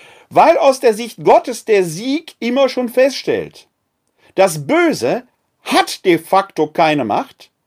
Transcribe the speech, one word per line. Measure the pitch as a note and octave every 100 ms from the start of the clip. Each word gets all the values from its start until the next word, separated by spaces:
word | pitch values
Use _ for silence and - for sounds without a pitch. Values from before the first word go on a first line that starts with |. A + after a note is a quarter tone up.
| - _ _
Weil | C3+ B3 E4+
aus | C#4 C4
der | B3
Sicht | G#3+ A#3 -
Gottes | D#3 D4+ E4+ A#3
der | - G3+ F3+
Sieg | D#3 B3 D4 E4 -
immer | A3+ B3 C4
schon | B3+ B3
feststellt. | B3 C4+ C4 - G#2+ D2+ - _ _ _ _ _ _ _ -
Das | C#4+ D#3 C#3
Böse | D#4+ E4+ A#3 A#2+ G#3 - _ _ _
hat | - D#4 G4 - F#3+
de | E3
facto | - F#3+ F#3+ - D3+
keine | - D#3 D3+ A#2
Macht. | B2 C4+ _ - _